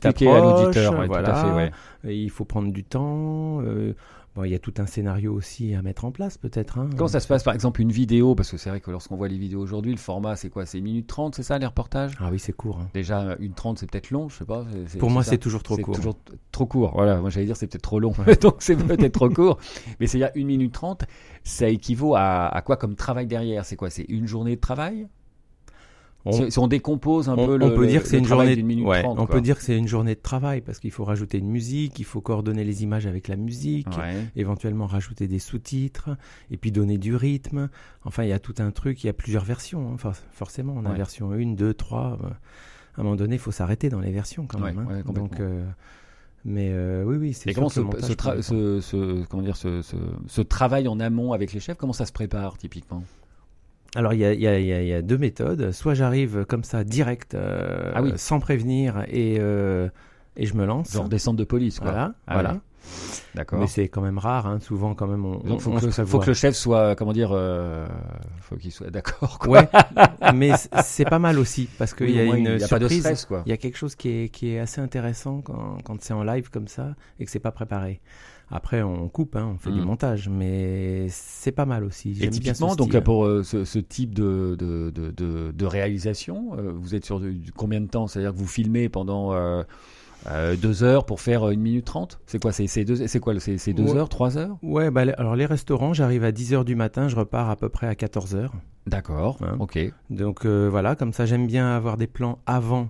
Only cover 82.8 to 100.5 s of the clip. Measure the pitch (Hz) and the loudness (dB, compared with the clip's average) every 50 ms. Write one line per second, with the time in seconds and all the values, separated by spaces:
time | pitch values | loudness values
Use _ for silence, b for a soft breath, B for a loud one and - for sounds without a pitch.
82.8 | 135 113 113 120 - 110 113 110 107 104 104 104 95 - - 107 95 92 - 110 | 2 4 4 4 6 6 4 4 4 4 2 2 0 0 -2 -2 -2 -2 -2 -4
83.8 | 98 - - - 127 117 104 95 107 98 95 95 92 92 90 85 90 87 85 82 | -4 -4 -4 -6 -6 -4 -2 0 0 2 2 0 0 -2 -2 -2 -4 -4 -4 -4
84.8 | 82 82 78 85 82 80 82 - 90 85 82 82 80 80 78 80 98 95 87 101 | -4 -4 -6 -6 -8 -8 -6 -6 -4 -4 -4 -4 -6 -6 -4 -4 -2 -2 0 0
85.8 | 98 101 101 98 87 107 104 - - - 170 202 233 240 190 - 101 98 85 85 | -2 -2 -2 -2 -2 -4 -4 -4 -6 -8 -8 -8 -8 -8 -8 -8 -6 -6 -8 -8
86.8 | 90 90 95 104 95 - 101 98 92 98 92 90 82 85 - - 110 104 110 107 | -8 -6 -6 -6 -4 -4 -6 -4 -4 -4 -6 -8 -8 -12 -8 -6 -4 -2 -2 -2
87.8 | 107 101 - 117 113 104 - 104 98 101 95 92 98 90 - - 113 107 113 117 | -2 -2 -2 -2 -4 -4 -4 -4 -4 -4 -2 -4 -6 -4 -2 -2 0 2 2 2
88.8 | 120 113 - 92 95 95 101 101 101 98 95 92 87 87 87 87 85 B B B | 0 0 -2 -4 -4 -4 -4 -2 -2 -2 -2 0 0 0 -2 -2 -4 B B B
89.8 | B B B B B B B B - - 76 76 80 85 87 90 87 110 107 92 | B B B B B B B B -10 -6 -4 -2 0 0 0 2 2 2 2 4
90.8 | 117 123 131 139 131 - 107 92 - 120 120 120 110 107 101 107 110 113 117 123 | 6 6 6 6 4 2 -4 -4 0 0 2 2 2 2 2 2 0 0 0 -2
91.8 | 120 - - 156 175 180 - - - - - 113 - 117 101 - 104 95 - 113 | -2 -4 -6 -6 -8 -8 -10 -14 -12 -8 -6 -2 -2 0 0 0 -2 -2 0 0
92.8 | 107 104 123 120 135 110 - 123 - - 107 98 - - 98 92 - - 95 82 | 0 0 0 0 0 -2 -2 -2 0 0 -2 -2 -2 -2 -4 -2 -2 -2 0 2
93.8 | 139 143 147 139 151 - - - 175 - 131 147 160 196 208 175 - 160 147 151 | 2 4 4 2 0 0 -2 0 0 0 0 -2 -4 -6 -8 -8 -6 -2 0 0
94.8 | 160 156 135 127 127 131 135 - 120 113 117 120 143 147 156 143 - - 143 123 | 2 2 4 4 4 2 2 0 0 0 0 0 0 0 0 -2 0 0 0 0
95.8 | 123 147 170 151 147 123 123 123 113 113 110 107 123 120 131 135 127 120 123 117 | 2 2 2 2 2 2 2 2 2 0 0 -2 -2 0 0 0 2 0 0 0
96.8 | 113 110 - - 135 143 123 113 107 98 - 120 120 113 107 - - 104 - - | 0 -2 0 0 0 0 0 0 0 0 -2 -2 -2 -2 -2 -2 -4 -4 -4 -4
97.8 | - 117 107 - - 104 - 110 95 95 98 98 110 135 123 90 - - - - | -4 -4 -4 -4 -4 -4 -4 -4 -4 -4 -4 -4 -4 -4 -6 -10 -14 -16 -20 -16
98.8 | - - 90 98 - - 80 76 80 110 135 - - 87 95 - 107 98 - 82 | -8 -6 -4 -4 -4 -4 -4 -2 -2 -2 -2 -2 -4 -4 -4 -4 -4 -4 -2 -4
99.8 | 80 95 - - - - - 98 101 104 98 - - 110 | -4 -4 -6 -10 -12 -10 -6 -4 -4 -4 -4 -2 0 2